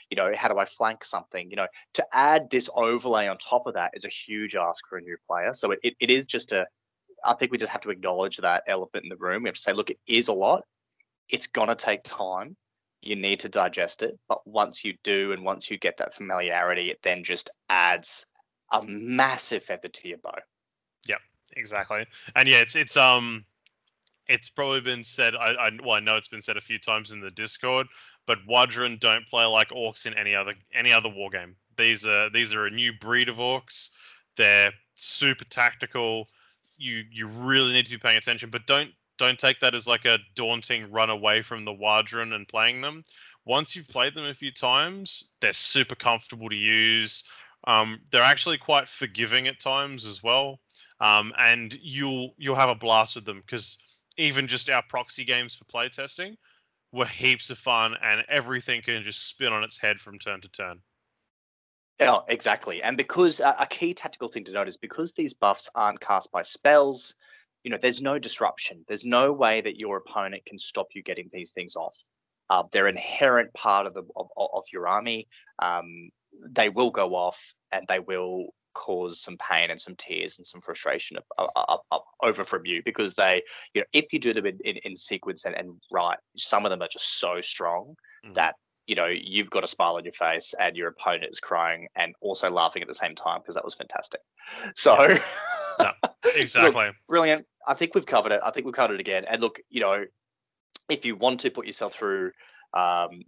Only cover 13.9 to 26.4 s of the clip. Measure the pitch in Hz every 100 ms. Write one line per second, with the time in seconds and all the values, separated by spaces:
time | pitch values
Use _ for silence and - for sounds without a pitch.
13.9 | - 113 - - - - 107 104 - -
14.9 | 95 - 98 98 95 92 95 - 101 90
15.9 | - - - 98 92 90 85 87 90 87
16.9 | - 95 90 87 87 - - - 92 87
17.9 | 87 - - - _ _ _ - 110 107
18.9 | 104 113 127 135 127 - 110 - 90 87
19.9 | - - - - - - _ _ _ _
20.9 | _ - 101 - _ _ - 107 104 95
21.9 | 107 110 - - - 131 123 117 160 143
22.9 | 147 131 123 120 113 104 _ _ _ _
23.9 | _ _ _ - 123 - - 139 135 123
24.9 | 123 113 - 117 117 113 120 113 110 123
25.9 | 107 107 110 - 110